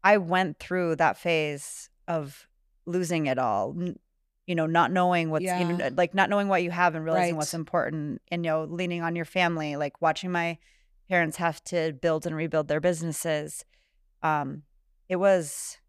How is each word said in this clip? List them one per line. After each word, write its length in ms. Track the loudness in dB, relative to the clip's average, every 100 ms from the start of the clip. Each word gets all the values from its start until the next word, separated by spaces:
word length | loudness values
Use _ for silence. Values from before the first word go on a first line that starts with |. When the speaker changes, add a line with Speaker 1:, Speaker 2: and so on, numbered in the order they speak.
| 6
Speaker 1:
I 120 | 4
went 420 | 4 0 0 -4
through 360 | -4 -2 0 2
that 200 | 2 2
phase 720 | 0 0 0 -4 -10 -16 -18 _ -6
of 400 | -4 -4 -12 -20 _ _ _ -6
losing 400 | -4 -2 0 0
it 100 | 0
all, 340 | 2 2 0 -4
n-, 180 | -6 -8 _ _ _ _ -4
you 100 | -2
know, 100 | 2
not 260 | 4 4
knowing 380 | 4 4 2 2
what's, 160 | 0 0
you 180 | 0
know, 140 | 0 0 -2
Speaker 2:
Yeah. 40 | 0
Speaker 1:
like, 180 | 0
not 160 | 2 2
knowing 200 | 2 2
what 120 | 0
you 100 | 0
have 220 | 2 2 2
and 100 | 0
realizing 320 | 0 2 0
what's 160 | -4
Speaker 2:
Right. 60 | -6
Speaker 1:
important, 600 | -2 -2 -2 -4 -6 -8 _
and, 140 | -4
you 80 | 0
know, 140 | -2 -2
leaning 360 | -4 -4 -2
on 140 | -2 -4
your 80 |
family, 540 | -4 2 2 2 -4 -4
like, 240 | -4 0
watching 280 | 0 0 -2
my 240 | -2 -2 -6 _ _ _ _ _
parents 300 | 2 2 0
have 260 | -2 -2 -4
to 280 | -2 -2
build 320 | 0 0 0 -2
and 100 | -4
rebuild 320 | -2 -2 0
their 140 | 0
businesses. 800 | 2 0 -4 -4 -2 -4 -4 -14 -18 _ _ _ _ _
Um, 420 | 0 0 -2 -8 -14 _ _ _ _
it 80 | 2
was 600 | 4 4 2 -8 -12 -14